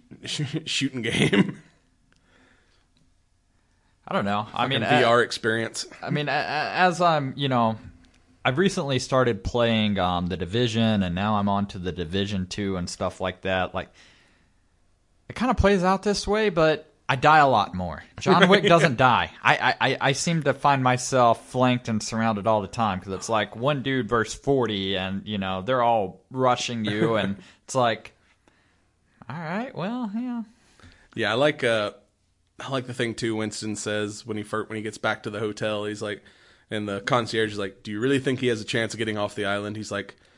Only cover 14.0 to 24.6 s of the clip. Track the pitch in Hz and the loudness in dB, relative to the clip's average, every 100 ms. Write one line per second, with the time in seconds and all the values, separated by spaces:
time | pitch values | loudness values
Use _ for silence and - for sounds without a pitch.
14 | - _ _ _ _ _ _ _ _ _ | -20 _ _ _ _ _ _ _ _ _
15 | _ _ - 127 240 233 196 202 185 190 | _ _ -14 -4 -2 2 4 4 2 0
16 | 208 196 - 214 214 170 156 151 - _ | 0 -2 -2 0 0 2 2 2 -4 _
17 | - 127 151 156 143 117 98 92 90 73 | -2 4 6 8 8 6 2 -2 -8 -10
18 | - - - 180 185 202 190 170 156 117 | -14 -4 4 6 8 6 6 6 6 4
19 | 131 107 85 - 120 151 120 - 123 131 | 4 4 2 0 2 2 2 0 0 0
20 | 131 139 - 165 143 131 143 139 127 123 | 0 0 -2 0 0 2 2 2 2 0
21 | - 131 120 113 - 127 127 123 - 110 | 0 4 4 4 -2 0 2 2 -2 -4
22 | - 113 113 104 98 110 95 - 110 92 | -2 -2 0 0 2 2 0 -2 -2 -2
23 | 95 92 - 110 104 113 127 147 123 131 | -6 -8 -2 -2 -2 -2 -2 -2 -2 -2
24 | 107 117 107 - - 139 | 0 0 0 -4 0 0